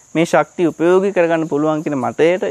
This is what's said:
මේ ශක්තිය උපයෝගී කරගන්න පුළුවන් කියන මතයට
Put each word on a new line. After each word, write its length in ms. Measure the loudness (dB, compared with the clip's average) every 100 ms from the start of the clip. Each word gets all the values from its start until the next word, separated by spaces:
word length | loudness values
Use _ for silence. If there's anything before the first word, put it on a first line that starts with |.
| _
මේ 100 | -4
ශක්තිය 420 | 0 0 0 -2 -2
උපයෝගී 440 | 0 2 2 2
කරගන්න 360 | 0 0 0 -2
පුළුවන් 340 | -2 -2 -2
කියන 140 | -4 -4
මතයට 480 | -4 0 0 2 -4